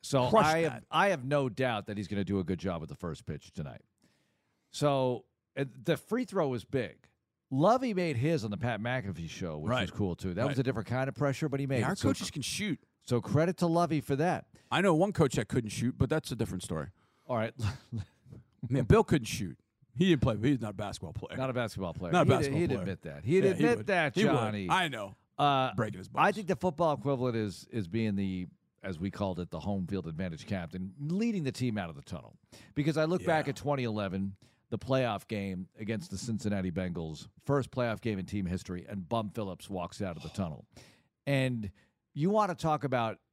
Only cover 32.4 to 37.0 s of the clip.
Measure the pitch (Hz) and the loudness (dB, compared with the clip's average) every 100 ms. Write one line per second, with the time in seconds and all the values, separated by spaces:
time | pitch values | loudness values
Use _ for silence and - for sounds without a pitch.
32.4 | _ - - - 147 156 156 180 175 160 | _ -20 -10 -2 0 2 2 2 2 2
33.4 | 147 - 143 143 120 107 98 95 98 98 | 2 -4 -2 0 0 0 -2 -2 -4 -6
34.4 | - _ _ 113 107 131 123 101 - 107 | -20 _ _ -8 0 2 2 -2 -4 -4
35.4 | 98 92 92 - 107 113 85 95 - 110 | -4 -4 -8 -10 -4 -4 -4 -8 -4 -2
36.4 | 104 101 92 85 92 85 | 0 0 0 -2 -2 -4